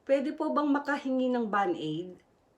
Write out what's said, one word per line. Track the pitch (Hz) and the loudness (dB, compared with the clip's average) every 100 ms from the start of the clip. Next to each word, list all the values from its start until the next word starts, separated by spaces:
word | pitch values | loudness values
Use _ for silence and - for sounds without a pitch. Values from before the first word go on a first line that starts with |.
Pwede | - 277 269 | 2 2 2
po | 285 311 | -2 0
bang | 262 294 | 2 2
makahingi | 285 285 285 269 262 254 | 2 0 -4 -2 0 2
ng | 247 220 | 0 0
Band-Aid? | 208 190 156 156 156 180 180 _ _ _ | 0 0 -2 -4 -4 -8 -14 _ _ _